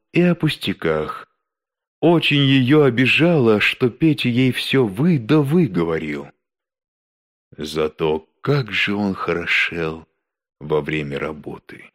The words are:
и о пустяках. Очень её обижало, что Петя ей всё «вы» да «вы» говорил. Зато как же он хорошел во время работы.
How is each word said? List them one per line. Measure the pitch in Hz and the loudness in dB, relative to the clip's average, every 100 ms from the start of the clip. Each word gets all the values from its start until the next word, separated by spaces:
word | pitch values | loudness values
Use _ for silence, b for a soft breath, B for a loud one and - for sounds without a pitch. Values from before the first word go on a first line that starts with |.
| _ | _
и | 165 | 0
о | 175 170 | 2 2
пустяках. | 156 - - 92 82 78 78 - - _ _ _ _ _ _ _ | -2 -2 -6 -4 -2 -2 -4 -10 -16 _ _ _ _ _ _ _
Очень | 156 165 156 147 | 2 2 2 2
её | 139 135 123 151 | 4 4 4 4
обижало, | 143 117 127 - 170 165 113 107 | 4 4 2 2 2 4 4 4
что | - - 127 | 2 0 -2
Петя | - 160 147 127 | 0 0 0 0
ей | 120 131 | 0 0
всё | 120 - 131 113 | 0 -2 0 0
«вы» | 95 170 151 | 0 0 0
да | 110 156 | 2 2
«вы» | 139 175 143 | 2 2 2
говорил. | 87 85 80 78 71 69 _ _ _ _ _ _ _ _ _ _ _ _ - | 0 -2 -2 -4 -10 -12 _ _ _ _ _ _ _ _ _ _ _ _ -14
Зато | 78 78 78 - 80 78 - _ | -8 -4 -4 -2 -2 -2 -6 _
как | - 143 110 | -2 -2 -2
же | 95 - 101 | -4 -4 -2
он | 101 | -2
хорошел | 95 - 85 85 - - 85 80 80 80 _ _ _ _ - | -4 -4 -4 -2 -2 -2 -4 -6 -8 -14 _ _ _ _ -14
во | 73 78 | -4 -4
время | 71 78 71 69 | -2 -4 -6 -6
работы. | 73 76 71 69 - - - | -8 -10 -14 -16 -18 -20 -20